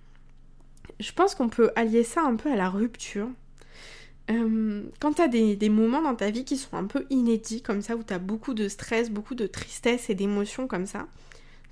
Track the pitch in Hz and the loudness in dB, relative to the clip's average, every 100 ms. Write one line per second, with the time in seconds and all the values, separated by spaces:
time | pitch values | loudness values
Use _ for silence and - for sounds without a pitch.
0 | - - - - - - - - - - | -20 -20 -20 -20 -20 -20 -20 -20 -20 -12
1 | 214 - 392 - 240 - 226 - 226 233 | -6 2 2 2 -2 4 4 4 2 2
2 | 233 339 302 226 302 226 185 196 233 - | 2 2 2 0 0 0 0 0 -2 -4
3 | - 202 226 254 - - - - - - | -8 -6 -6 -8 -18 -20 -20 -20 -20 -20
4 | - - - 226 226 220 220 208 - - | -20 -14 -2 0 2 2 0 -2 -8 -2
5 | 294 302 330 233 220 202 214 214 226 269 | 0 4 4 6 4 4 4 6 4 4
6 | 311 - 202 226 269 262 - - 190 277 | 0 0 -2 -2 -4 -4 -4 -6 -4 -4
7 | - 262 233 220 - 220 - 202 202 233 | 0 2 4 2 -2 -6 -4 -4 -4 -6
8 | 220 180 185 220 277 220 202 - - 233 | -4 -6 -4 -6 -4 -4 -4 -6 -2 -2
9 | 233 208 208 247 208 - - - 233 240 | 0 -4 -8 -6 -6 -6 -12 -2 0 0
10 | - 190 202 202 202 - 262 180 190 202 | -2 -2 0 0 -2 -4 -6 -4 -6 -8
11 | - - - - - - - | -12 -16 -20 -20 -20 -20 -20